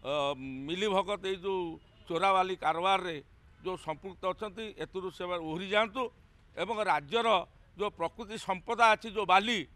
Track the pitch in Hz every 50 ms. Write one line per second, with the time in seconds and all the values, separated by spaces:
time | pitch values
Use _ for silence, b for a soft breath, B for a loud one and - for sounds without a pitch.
0 | - 127 143 147 139 143 143 127 131 135 131 131 135 143 165 185 202 214 190 185
1 | 196 185 208 196 190 190 190 190 170 196 196 185 180 165 160 165 - _ _ -
2 | - - 175 165 180 196 190 185 185 185 190 180 - 156 160 165 175 190 196 190
3 | 180 180 165 147 135 _ - - _ - - - - 175 185 170 - 160 156 143
4 | - 196 185 - - 190 185 - 220 214 180 208 226 214 196 - 160 165 - 185
5 | 180 185 - - 185 175 180 175 165 160 156 175 190 190 190 208 220 220 196 262
6 | 254 233 - - _ _ _ - _ - - - 170 190 233 214 214 190 165 151
7 | 147 139 202 233 233 233 214 185 175 - - - - - _ - 202 208 - -
8 | 170 165 - - 233 196 214 208 - - 190 185 160 - 233 220 233 226 214 208
9 | - 226 196 214 202 175 180 196 202 226 240 202 143 - -